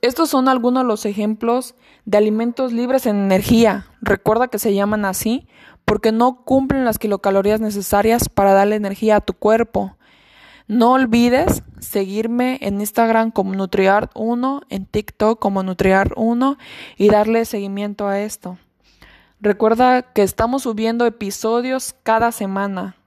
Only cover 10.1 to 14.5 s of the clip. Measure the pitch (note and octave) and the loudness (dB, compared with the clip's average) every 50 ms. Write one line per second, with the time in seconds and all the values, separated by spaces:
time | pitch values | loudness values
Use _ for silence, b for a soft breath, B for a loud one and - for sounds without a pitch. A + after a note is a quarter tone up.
10.1 | b b b b b b b b b b b b G#3 B3 A3+ A#3 B3+ C4 C4+ A#3 | b b b b b b b b b b b b 0 2 4 4 4 4 2 2
11.1 | A3 A#3+ A#3+ B3 A#3+ C4 E4 F#4 - - - - - - - - - G#3 G3 F#3+ | 2 4 4 4 4 2 2 0 -2 -4 -6 -14 -20 -18 -16 -6 -4 -4 -4 -4
12.1 | G3 G#3+ A3 A3+ A#3 A#3+ B3 B3+ B3+ - - G3+ G3+ G3 G#3 G#3 - - A#3 A3+ | -4 -4 -4 -2 -2 -2 -2 -2 -2 -4 -6 -6 -4 -4 -6 -4 0 0 2 2
13.1 | A3+ A3+ A3+ A3+ A3 - F#3+ G3 F#3+ F#3+ F#3+ F#3 - G3+ F#3+ F#3+ G3 G#3 A#3 - | 2 2 0 0 -2 -2 -2 -2 -2 -4 -6 -4 0 2 2 4 4 2 0 -2
14.1 | _ - G#3+ A3+ A#3+ A#3+ B3 C4 | _ -6 -4 -4 -4 -2 -2 -4